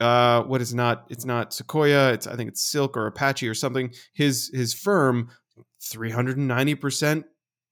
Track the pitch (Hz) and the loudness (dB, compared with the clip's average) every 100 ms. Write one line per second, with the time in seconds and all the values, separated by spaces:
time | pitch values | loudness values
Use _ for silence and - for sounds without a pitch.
0 | 117 120 120 120 117 131 117 120 120 117 | 2 4 6 4 2 -2 -2 0 0 -2
1 | - 120 127 120 107 - - 156 147 143 | -6 -10 -4 -4 -4 -8 -4 2 4 6
2 | 135 113 - 123 110 - - 151 139 131 | 4 2 -4 -8 -8 -4 -4 -2 -2 -2
3 | 107 - 139 135 120 110 139 131 127 120 | -4 -2 -2 -2 -4 -4 -2 -2 -4 -8
4 | - - 147 123 - 131 120 - 196 196 | -12 -2 0 0 -4 -4 -4 -4 0 2
5 | 135 120 120 - _ _ _ _ - 113 | 4 2 -2 -10 _ _ _ _ -14 -8
6 | 113 113 127 131 139 123 135 147 143 - | -4 -2 -2 -2 -2 0 0 0 -2 -2
7 | 147 156 - _ _ _ _ | 0 0 -4 _ _ _ _